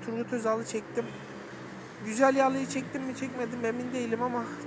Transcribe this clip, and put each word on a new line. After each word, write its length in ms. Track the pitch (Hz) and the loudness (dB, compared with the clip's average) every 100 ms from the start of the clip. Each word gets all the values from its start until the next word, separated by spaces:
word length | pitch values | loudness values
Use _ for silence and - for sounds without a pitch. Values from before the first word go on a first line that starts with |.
| - | -2
Turgut 280 | 226 233 | -2 -2
Özal'ı 320 | 247 220 220 226 | 0 2 0 0
çektim. 400 | 220 - - - - - - - - - - - - 208 | -4 -4 -4 -4 -6 -10 -12 -12 -12 -12 -12 -12 -10 -4
Güzel 300 | 220 269 269 | 6 8 8
Yalı'yı 320 | 269 269 262 | 6 4 0
çektim 360 | 269 254 277 | -2 -2 -4
mi 120 | 262 247 | -4 -4
çekmedim 500 | 262 254 233 247 226 | -4 -2 -4 0 0
emin 280 | 240 247 | 0 -2
değilim 280 | 254 233 226 | -2 0 2
ama 220 | 247 240 226 - | 2 0 -2 -6